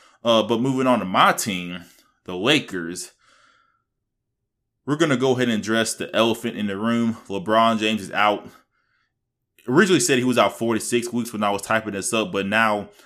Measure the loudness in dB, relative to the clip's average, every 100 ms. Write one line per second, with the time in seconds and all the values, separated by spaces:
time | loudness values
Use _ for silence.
0 | _ _ 2 2 2 0 0 0 2 0
1 | 0 2 4 2 -4 -6 -8 -12 -16 _
2 | _ _ -12 -4 0 0 -2 -8 -8 -10
3 | -14 _ _ _ _ _ _ _ _ _
4 | _ _ _ _ _ _ _ _ -6 0
5 | 0 2 2 2 0 -2 0 -2 -2 -4
6 | -4 0 0 0 -4 -6 -6 -4 -2 0
7 | -2 -4 -8 -8 0 4 4 2 0 -2
8 | -4 0 2 2 -4 -20 _ _ _ _
9 | _ _ _ _ _ _ 0 4 4 4
10 | 2 2 2 4 2 2 -2 -2 0 -2
11 | -2 -4 -6 -2 -2 -2 -2 -2 -2 -6
12 | -2 -2 -2 -2 0 2 2 0 -4 -14